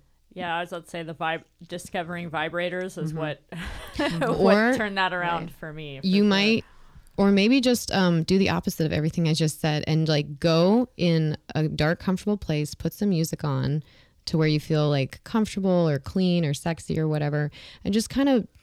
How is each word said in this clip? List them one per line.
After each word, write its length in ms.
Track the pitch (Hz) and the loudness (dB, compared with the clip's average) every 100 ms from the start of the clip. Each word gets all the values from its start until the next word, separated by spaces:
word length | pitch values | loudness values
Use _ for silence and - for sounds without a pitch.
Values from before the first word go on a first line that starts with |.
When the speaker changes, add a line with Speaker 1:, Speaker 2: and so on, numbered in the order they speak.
| _ _ _ 180 | _ _ _ -10
Speaker 1:
Yeah, 200 | 175 170 | -6 -6
I 20 | |
was 120 | 175 | -6
about 100 | 175 | -10
to 60 | 170 | -10
say 100 | 175 | -10
the 120 | 165 156 | -10 -6
vib-, 300 | 160 165 - _ 170 | -4 -6 -10 _ -14
discovering 600 | 175 - 196 165 175 175 | -14 -8 -8 -6 -8 -6
vibrators 720 | 156 156 170 175 180 185 180 | -4 -4 -4 -4 -4 -8 -6
is 120 | 160 | -6
Speaker 2:
Mm-hmm. 40 | 160 | -4
Speaker 1:
what, 240 | 156 143 _ | -6 -8 _
<laughs> 480 | 170 175 - - - | -12 -12 -12 -10 -4
Speaker 2:
Mm-hmm. 480 | 285 170 226 226 | -2 -2 -2 2
Speaker 1:
what 120 | 196 208 | 4 6
Speaker 2:
Or 180 | 226 254 | 4 0
Speaker 1:
turned 220 | 214 196 | -2 -2
that 160 | 185 | -2
around 300 | 180 175 170 | -2 -2 -4
Speaker 3:
Right. 80 | 165 | -6
Speaker 1:
for 200 | - 160 | -12 -14
me, 260 | 151 151 135 | -12 -14 -6
for 40 | 190 | 0
Speaker 2:
you 120 | 196 | 2
Speaker 1:
sure. 80 | 208 | 4
Speaker 2:
might, 400 | 196 208 226 - - - - - - | 4 2 2 -2 -16 -20 -20 -8 0
or 140 | 202 | 4
maybe 300 | 196 208 269 | 4 4 4
just, 280 | 247 240 - | 4 0 0
um, 320 | 190 180 165 | 2 4 2
do 140 | 160 190 | 2 2
the 120 | 196 | 2
opposite 360 | 170 196 - 156 | 0 -2 -2 0
of 60 | |
everything 360 | 151 156 175 165 | 0 0 0 0
I 40 | |
just 280 | 160 156 - | 2 0 -2
said 240 | 156 151 - | -2 -2 0
and, 200 | 156 160 | 0 2
like, 300 | 151 147 143 | 0 -2 -2
go 480 | 170 165 180 226 247 - | 2 4 4 4 2 0
in 400 | 175 165 156 151 - - | 2 2 2 -2 -4 -2
a 140 | 156 | -2
dark, 300 | 151 151 175 | 0 0 0
comfortable 360 | - 185 208 208 | -2 -2 -2 -4
place, 380 | - 151 147 - | -2 -2 -4 -6
put 180 | 170 | -6
some 160 | - 208 | -2 0
music 360 | 170 160 160 147 | 0 -2 -4 -2
on 360 | 131 131 151 - - _ _ - | -2 -2 -2 -6 -16 _ _ -4
to 120 | 160 | 0
where 100 | 156 | 2
you 100 | 151 | 0
feel, 300 | - 156 151 | 0 0 2
like, 340 | 139 135 - | 2 -2 -6
comfortable 640 | - 226 208 - 190 180 165 | -4 -2 0 0 2 2 2
or 120 | 139 | 0
clean 440 | - 190 185 175 | -2 0 2 2
or 100 | 156 | 0
sexy 460 | 143 170 160 - 156 | -2 -4 -6 -4 -2
or 80 | 156 | 0
whatever, 420 | 151 147 147 147 - - - - | 0 0 0 -2 -6 -18 -8 -2
and 80 | |
just 160 | 208 - | -2 -2
kind 180 | 254 277 | 0 4
of 180 | 254 - _ | 2 0 _